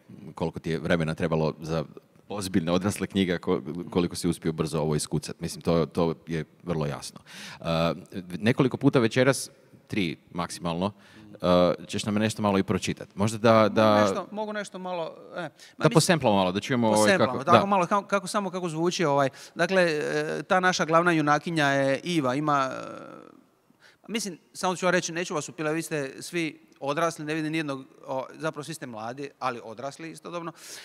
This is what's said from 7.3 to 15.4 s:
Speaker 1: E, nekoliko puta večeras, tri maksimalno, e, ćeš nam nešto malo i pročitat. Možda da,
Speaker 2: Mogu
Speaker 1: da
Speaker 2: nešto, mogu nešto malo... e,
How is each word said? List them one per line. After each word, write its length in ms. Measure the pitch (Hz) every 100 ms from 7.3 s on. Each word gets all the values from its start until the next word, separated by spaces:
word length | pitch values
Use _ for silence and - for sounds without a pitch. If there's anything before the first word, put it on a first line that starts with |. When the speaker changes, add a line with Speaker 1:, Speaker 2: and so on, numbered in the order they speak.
| - - -
Speaker 1:
E, 60 | 82 82 82 78 - 101 90 87
nekoliko 380 | 107 - 131 -
puta 220 | 135 135
večeras, 500 | 113 131 127 123 - _ _ - -
tri 300 | 107 85 - _
maksimalno, 600 | 87 87 - 85 82 98 - - - 107
e, 520 | 101 87 90 90 - 90
ćeš 200 | 104 -
nam 100 | 104
nešto 260 | 110 -
malo 160 | 104 98
i 60 |
pročitat. 440 | 98 92 - 78 - -
Možda 220 | 107 110
da, 240 | 113 113
Speaker 2:
Mogu 140 | 107 101
Speaker 1:
da 260 | 110 104
Speaker 2:
nešto, 260 | 104 98 175
mogu 220 | 208 214
nešto 260 | 214 196 185
malo... 360 | 185 180 160 151 -
e, 60 | 180